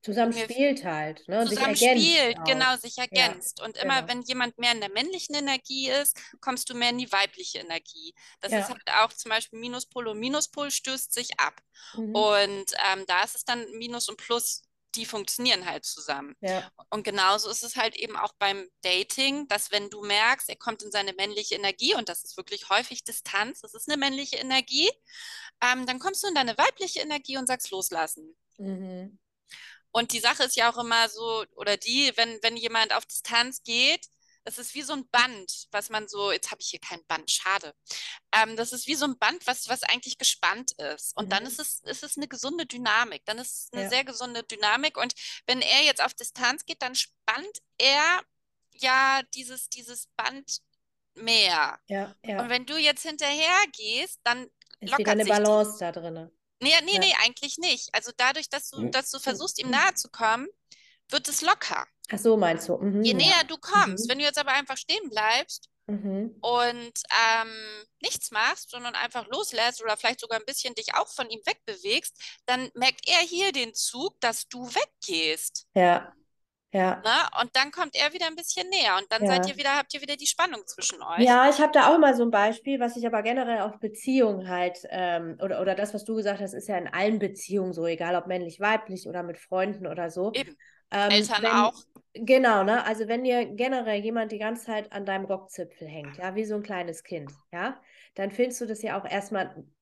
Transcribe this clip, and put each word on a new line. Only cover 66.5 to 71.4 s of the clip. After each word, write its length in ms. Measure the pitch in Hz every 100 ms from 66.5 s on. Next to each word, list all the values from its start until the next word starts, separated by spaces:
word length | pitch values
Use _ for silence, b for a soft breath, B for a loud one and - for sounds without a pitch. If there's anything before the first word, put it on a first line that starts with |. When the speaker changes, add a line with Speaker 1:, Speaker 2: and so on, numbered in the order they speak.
| 240 240 240 233 - - 220 226 226
Speaker 2:
ähm, 440 | 226 220 220 214 214 _
nichts 280 | 466 - -
machst, 380 | 214 240 349 -
sondern 240 | 247 240 -
einfach 300 | 240 247 220
loslässt 540 | 269 415 233 233 -
oder 140 | 220 214
vielleicht 240 | 226 240
sogar 200 | 233 226
ein 60 | 220
bisschen 280 | 269 262 226
dich 180 | 226
auch 140 | - -
von 180 | - 240
ihm 120 | 220